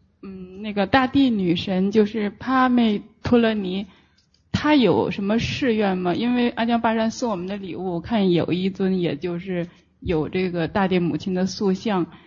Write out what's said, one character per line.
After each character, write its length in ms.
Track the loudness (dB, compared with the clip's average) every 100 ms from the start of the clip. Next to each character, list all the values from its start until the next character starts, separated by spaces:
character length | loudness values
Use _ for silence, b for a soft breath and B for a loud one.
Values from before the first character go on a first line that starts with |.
| _ _
嗯， 380 | -18 -16 -16 -12
那 100 | -8
个 140 | -2 2
大 200 | 2 2
地 240 | 4 2
女 240 | 2 0 0
神 340 | 0 0 2
就 140 | 2 2
是 220 | 0 -6
帕 380 | -6 -2 2 4
美 340 | 4 2 0 -4 _
托 160 | 2 4
勒 160 | 4
尼， 320 | 0 -2 -4 -6 b b b _ _ _
他 220 | -2 4
有 360 | 6 6 4 2
什 140 | -2
么 140 | 0 0
誓 360 | -2 -2 0
愿 220 | 2 0 0
吗？ 180 | -2
因 200 | -2 0
为 160 | 0 0
阿 160 | 0 0
江 140 | 0
巴 140 | 0
山 160 | 0 -2
送 200 | -2 -4
我 60 | -4
们 100 | -6
的 100 | -8
礼 200 | -8 -8
物， 180 | -4
我 60 | -6
看 300 | -2 0 2
有 220 | 2 2
一 160 | 0 -2
尊 320 | 0 0 0
也 160 | -2 -2
就 220 | -4 -6
是 300 | -4 -6 -6 b b _
有 280 | -4 -2 0
这 220 | -2 -2
个 180 | -2 -2
大 200 | 0 2
地 100 | 2
母 180 | 0 -2
亲 180 | -4
的 120 | -2 -2
塑 260 | -2 -2
像， 340 | 0 0 -2 -2 B